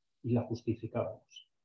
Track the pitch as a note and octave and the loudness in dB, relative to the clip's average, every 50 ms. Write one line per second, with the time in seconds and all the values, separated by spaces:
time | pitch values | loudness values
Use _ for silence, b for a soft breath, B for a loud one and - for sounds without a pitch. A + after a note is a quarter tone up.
0 | _ _ _ _ - B2 A#2+ A#2+ A#2 - A2+ - - A2+ G#2+ - - A2 - A#2 | _ _ _ _ 0 2 2 2 2 0 -2 -2 0 0 -2 0 -2 -2 0 0
1 | - - - - _ _ - - - _ _ _ | 0 -2 -4 -10 _ _ -20 -20 -20 _ _ _